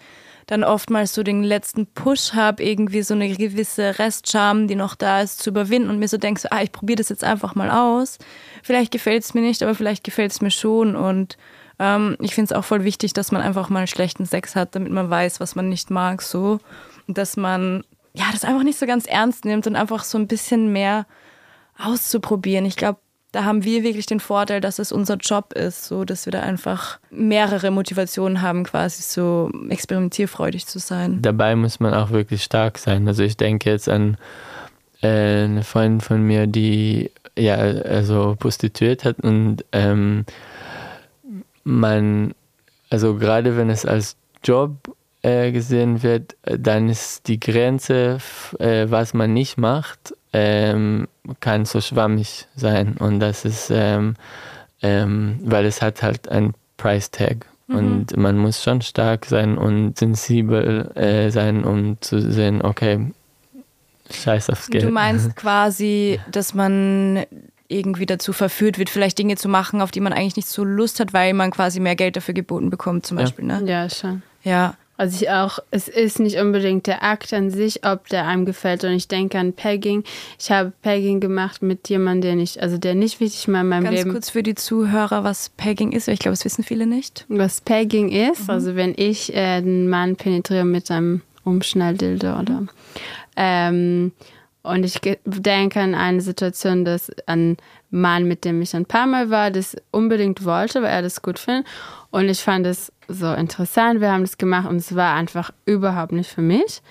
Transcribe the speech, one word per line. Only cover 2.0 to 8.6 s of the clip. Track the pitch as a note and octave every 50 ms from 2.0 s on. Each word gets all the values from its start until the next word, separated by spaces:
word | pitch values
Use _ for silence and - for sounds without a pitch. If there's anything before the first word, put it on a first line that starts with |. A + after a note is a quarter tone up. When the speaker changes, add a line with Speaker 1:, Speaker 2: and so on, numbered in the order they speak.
| - C4 C#4 C4+ - - -
Speaker 1:
hab, | A3+ A3 G#3+ G#3 -
irgendwie | - G3+ G#3+ G3+ G#3+ G3+ F#3+ G#3+ G3+
so | - G#3
eine | G#3 G3+ G3
gewisse | G3 F#3 G#3+ G#3+ G3 G#3 A3 - - - G#3 G3 F#3+ -
Restscham, | G#3+ A3+ G#3+ - - - - G#3+ G3+ G#3 G#3 G#3+ G#3+ G3+
die | G3
noch | G3 G3 G3 -
da | - - G3+ G3 G3
ist, | G#3 G3 - -
zu | - G#3+
überwinden | G3 G#3 G#3 F#3+ A3+ B3 A#3+ G3
und | G#3+ G#3
mir | G#3+ G3+
so | - G#3
denk, | G3+ G#3 G#3 F#3
so, | - - -
"Ah, | A3 G3+
ich | G3+
probier | - - - G3+ A#3+
das | A3 A3 -
jetzt | G#3 - -
einfach | - A3 G3+ G#3 G3 F3+
mal | G3+ G3 G3+
aus. | - A3+ B3 A#3+ A#3 B3 B3+ C4+ - - - - - - - - - -